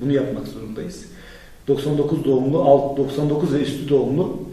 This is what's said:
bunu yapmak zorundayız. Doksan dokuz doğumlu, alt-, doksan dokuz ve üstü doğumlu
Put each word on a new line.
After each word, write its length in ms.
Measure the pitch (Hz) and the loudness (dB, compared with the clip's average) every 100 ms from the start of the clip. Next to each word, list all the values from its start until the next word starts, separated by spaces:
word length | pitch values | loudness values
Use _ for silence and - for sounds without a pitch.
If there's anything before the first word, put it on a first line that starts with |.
bunu 120 | 143 | 0
yapmak 360 | 139 110 104 - | 0 0 -6 -8
zorundayız. 560 | 110 110 107 180 - - - - - - - - | -12 -12 -10 -10 -12 -16 -20 -20 -20 -20 -6 -2
Doksan 300 | 139 143 147 | 0 0 0
dokuz 260 | 143 143 | 0 0
doğumlu, 380 | 131 127 135 160 | 2 2 2 2
alt-, 340 | 143 139 - 143 | 6 6 4 -2
doksan 340 | 135 151 147 | -2 0 0
dokuz 240 | 151 - | 0 0
ve 60 | 143 | 0
üstü 280 | 127 - - | -2 -4 0
doğumlu 540 | 139 120 147 190 - - | 2 2 0 -2 -6 -12